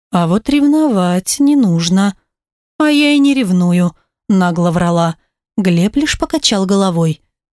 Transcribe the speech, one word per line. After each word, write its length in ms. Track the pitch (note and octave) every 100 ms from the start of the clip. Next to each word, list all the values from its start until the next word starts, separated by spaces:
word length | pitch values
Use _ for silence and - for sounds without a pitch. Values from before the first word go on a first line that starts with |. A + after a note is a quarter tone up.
| _
«А 160 | F3 E3
вот 220 | F#3 -
ревновать 880 | C#4+ C#4+ D#4 D#4 G3+ F3+ F3+ - -
не 160 | C#4+ C#4+
нужно». 600 | G#3+ E3 E3+ F#3 G3 F#3+ _ _ _ _ _ -
«А 80 | D4+
я 220 | D4 D4
и 80 | D4
не 140 | C#4
ревную», 640 | C4+ G3+ F3+ F3 F3 F3 - _ _ -
нагло 420 | F#3+ F3+ E3+ F3
врала. 460 | E3 F3 E3+ E3 E3 _ _ _ -
Глеб 380 | F#3 E3+ G3 C#4+
лишь 220 | D4+ -
покачал 480 | D#4+ D#4+ - G#3 F#3+
головой. 560 | G3 F#3+ E3+ E3 D#3 _ _ _